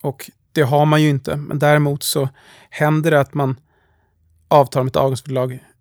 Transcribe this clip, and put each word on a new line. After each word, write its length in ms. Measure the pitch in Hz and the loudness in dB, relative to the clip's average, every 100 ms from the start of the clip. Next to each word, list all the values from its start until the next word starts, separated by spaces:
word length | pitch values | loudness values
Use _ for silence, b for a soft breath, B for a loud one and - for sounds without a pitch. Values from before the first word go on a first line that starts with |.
Och 300 | 143 - - _ _ | -10 -10 -16 _ _
det 100 | 165 | -2
har 220 | 135 147 | 0 2
man 180 | 151 151 | 2 4
ju 60 | 156 | 2
inte. 280 | 139 - 147 | 0 -4 -8
Men 220 | 147 143 | -6 -2
däremot 440 | 147 151 147 143 | 2 2 2 -2
så 260 | - 147 135 b b b b | -4 -4 -4 b b b b
händer 400 | - 151 156 160 | -2 0 2 2
det 100 | 147 | 2
att 140 | 135 | 0
man 220 | 147 135 131 _ _ _ _ _ _ _ _ _ | -2 -4 -4 _ _ _ _ _ _ _ _ _
avtalar 360 | 147 131 139 | 2 2 0
med 60 | 127 | -2
ett 60 | 147 | 0
avgångsvederlag 680 | 135 131 - 131 127 127 - _ | 0 -2 -6 -6 -6 -8 -18 _